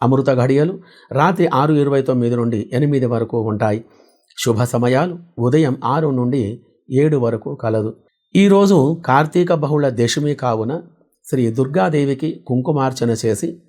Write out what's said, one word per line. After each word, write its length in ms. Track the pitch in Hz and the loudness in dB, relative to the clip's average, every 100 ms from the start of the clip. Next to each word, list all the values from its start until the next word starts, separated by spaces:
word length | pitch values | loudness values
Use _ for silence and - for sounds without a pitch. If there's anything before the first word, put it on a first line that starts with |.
అమృత 300 | 120 135 135 | 0 2 2
ఘడియలు 460 | 127 123 135 160 190 - - - | 2 2 2 0 -4 -14 -20 -8
రాత్రి 360 | 131 165 175 170 | 0 0 2 0
ఆరు 200 | 131 151 | 0 2
ఇరవై 280 | 147 139 139 | 2 2 0
తొమ్మిది 340 | 131 127 117 120 | 0 0 0 0
నుండి 340 | 120 113 - | -2 -2 -4
ఎనిమిది 320 | 123 147 139 123 | -2 0 0 0
వరకు 360 | 117 113 117 | -2 -2 -4
ఉంటాయి. 440 | 110 104 110 107 - _ _ _ _ - | -2 -2 -2 -2 -8 _ _ _ _ -6
శుభ 260 | 127 110 | -2 0
సమయాలు 540 | 123 120 123 127 180 175 - - | 0 0 2 2 0 -6 -14 -4
ఉదయం 380 | 120 151 147 131 | 0 2 2 0
ఆరు 240 | 117 147 156 | -2 -2 -2
నుండి 540 | 127 123 139 101 120 _ _ - | 0 -2 -2 -4 -6 _ _ -4
ఏడు 260 | 131 151 147 | 0 2 2
వరకు 380 | 117 110 139 139 | 0 -2 -8 -8
కలదు. 380 | 113 110 107 - _ _ _ 190 | -4 -2 -4 -8 _ _ _ 2
ఈరోజు 680 | 196 196 196 196 135 165 - | 4 6 6 4 2 0 0
కార్తీక 480 | 135 156 175 175 | 2 2 0 0
బహుళ 360 | 165 147 151 139 | 0 0 0 0
దశమి 440 | 113 117 - 147 143 | 0 0 0 -2 -2
కావున 460 | 127 110 110 160 - _ _ _ - | -2 -2 -2 -6 -10 _ _ _ -6
శ్రీ 260 | 135 117 | -2 -2
దుర్గాదేవికి 920 | 113 135 160 180 151 139 135 156 - - | 0 -2 0 0 0 -2 -2 -6 -8 -4
కుంకుమార్చన 640 | 127 127 147 131 127 120 | -4 -2 -2 -2 -2 -2
చేసి 460 | 110 113 107 170 - | 0 -2 -2 -4 -10